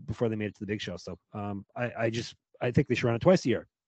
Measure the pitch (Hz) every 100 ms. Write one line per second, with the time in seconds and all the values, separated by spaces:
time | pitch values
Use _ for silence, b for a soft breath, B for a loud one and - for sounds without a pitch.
0 | - 110 117 110 107 - 101 107 - 87
1 | - 90 _ 110 101 101 - - 120 113
2 | 117 113 - - _ - 127 127 135 123
3 | 123 117 170 185 139 98 - _